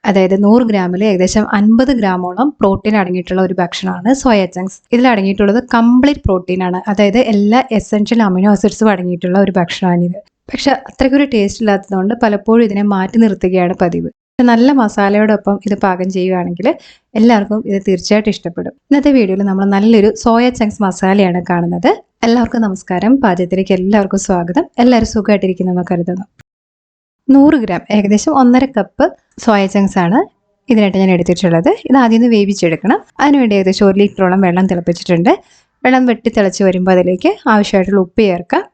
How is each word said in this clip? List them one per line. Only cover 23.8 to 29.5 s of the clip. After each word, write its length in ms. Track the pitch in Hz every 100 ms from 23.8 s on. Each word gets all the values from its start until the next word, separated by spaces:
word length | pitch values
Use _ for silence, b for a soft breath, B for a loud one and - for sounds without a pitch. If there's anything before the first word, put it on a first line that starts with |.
എല്ലാവർക്കും 400 | 185 208 196 196 -
സ്വാഗതം. 360 | 185 175 180 - -
എല്ലാവരും 280 | 247 240 226
സുഖമായിട്ടിരിക്കുന്നെന്ന് 720 | 220 202 202 190 180 185 180 175
കരുതുന്നു. 340 | 175 175 180 - _ _ _ _ _ _ _ _ _ -
നൂറ് 220 | 269 285 311
ഗ്രാം, 200 | 220 175 - 208
ഏകദേശം 360 | 196 208 - 285
ഒന്നര 240 | 247 254 269 226
കപ്പ് 280 | 190 - 320 - _ -
സോയ 180 | -